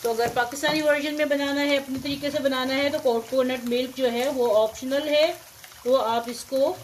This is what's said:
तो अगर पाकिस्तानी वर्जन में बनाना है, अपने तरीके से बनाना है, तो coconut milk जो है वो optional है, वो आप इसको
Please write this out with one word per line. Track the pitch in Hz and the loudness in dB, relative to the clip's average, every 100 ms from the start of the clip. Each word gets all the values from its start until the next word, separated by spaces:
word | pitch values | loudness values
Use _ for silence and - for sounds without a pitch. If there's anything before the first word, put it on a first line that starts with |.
तो | 233 | -2
अगर | 226 233 | 0 0
पाकिस्तानी | 262 240 277 302 302 | 2 -2 0 0 2
वर्जन | 302 294 294 302 | 2 2 0 -2
में | 294 | 0
बनाना | 277 285 285 | 0 0 0
है, | 285 277 | 0 0
अपने | 277 262 | -2 -6
तरीके | 277 277 285 | -6 -4 -4
से | 294 | 0
बनाना | 277 262 254 | 0 0 -2
है, | 269 285 | 0 0
तो | 294 | 0
coconut | 269 233 226 262 254 254 233 | 0 0 0 0 0 -2 -2
milk | 240 254 262 | -2 -2 -2
जो | 254 | -2
है | 233 262 | 0 -2
वो | 262 240 | 0 2
optional | 214 220 - 262 277 302 | 4 2 -2 -4 -2 0
है, | 294 320 349 - - - - 240 | 2 2 0 -12 -20 -20 -10 0
वो | 262 | 2
आप | 220 233 233 | 2 -2 -2
इसको | 233 - 269 277 359 | -10 -4 0 0 0